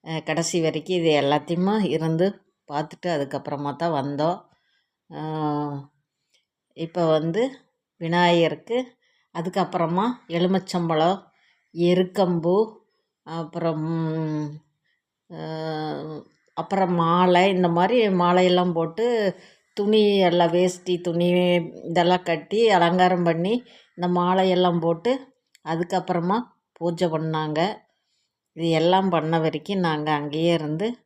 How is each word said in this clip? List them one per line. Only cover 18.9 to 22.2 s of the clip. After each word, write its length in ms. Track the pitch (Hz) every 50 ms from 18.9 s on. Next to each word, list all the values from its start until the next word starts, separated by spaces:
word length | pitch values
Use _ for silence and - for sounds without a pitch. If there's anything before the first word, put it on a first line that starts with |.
| 165 - 226 240 240 226 208 190 180 - - - _ _ _ _ _
துணி 420 | - 202 208 214 220 208 208 202 196
எல்லாம் 320 | 185 175 170 175 175 165
வேஷ்டி 500 | 165 175 185 180 180 - - 175 180 170
துணி 280 | 175 175 165 170 175 175 175 180 180 180 175 175 165 - - - - -
இதெல்லாம் 340 | 170 180 170 180 180 175